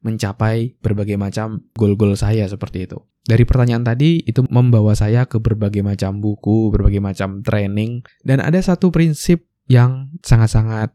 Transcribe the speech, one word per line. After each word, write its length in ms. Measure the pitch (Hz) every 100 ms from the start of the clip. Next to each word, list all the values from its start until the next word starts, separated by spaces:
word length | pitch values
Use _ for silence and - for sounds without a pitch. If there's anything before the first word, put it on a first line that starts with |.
mencapai 720 | 113 110 98 101 110 113 117 _
berbagai 320 | - 104 101 101
macam 480 | 98 98 110 107 -
goal-goal 400 | - 107 101 107
saya 320 | 98 101 110
seperti 400 | 98 98 - 92
itu. 160 | 92 - _ _
Dari 240 | - 113 120
pertanyaan 400 | 127 120 117 120
tadi, 320 | 117 151 170
itu 240 | 135 113 127
membawa 400 | 123 123 117 107
saya 320 | 104 107 117
ke 160 | 127 113
berbagai 400 | 110 107 101 104
macam 400 | 101 101 95 101
buku, 480 | 104 104 - 110 110
berbagai 320 | 104 101 101
macam 400 | 98 95 98 98
training, 640 | 107 107 101 101 110 120 - _
dan 160 | - 135
ada 240 | - 175
satu 320 | 190 180 185
prinsip 560 | 170 165 151 - 170 _ _
yang 480 | _ 127 120 131 135 165
sangat-sangat 720 | - - 113 110 110 110 110